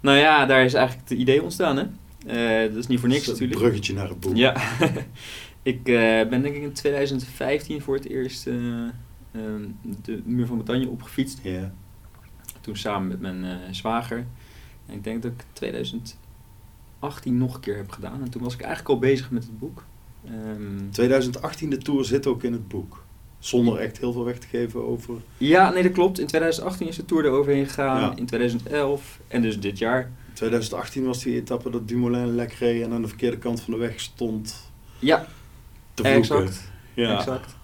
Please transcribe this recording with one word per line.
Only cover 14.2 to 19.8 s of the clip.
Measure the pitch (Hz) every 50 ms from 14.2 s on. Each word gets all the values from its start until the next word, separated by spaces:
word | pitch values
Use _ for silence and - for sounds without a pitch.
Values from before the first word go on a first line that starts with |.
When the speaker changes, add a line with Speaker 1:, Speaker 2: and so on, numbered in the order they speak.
| 123 120 - - - - - - - - - - -
Speaker 1:
En | - -
ik | 104 101
denk | 110 110 117
dat | 110 120
ik | 123 123 - -
tweeduizend | - - - - - - - 123 - - 117 - - - - - - - - - - - - - - - - - - -
achttien | - - - - - - 123 123
nog | 127 123 -
een | -
keer | - 101 101
heb | 104 98 98
gedaan. | - - 98 - 120 139
En | 135 120
toen | 120 120
was | 120 123 123
ik | 123
eigenlijk | - 123 160 - - - 139
al | 120
bezig | 127 131 139 127 131 -
met | 127 117 117
het | - 110 107
boek. | 127 147 - -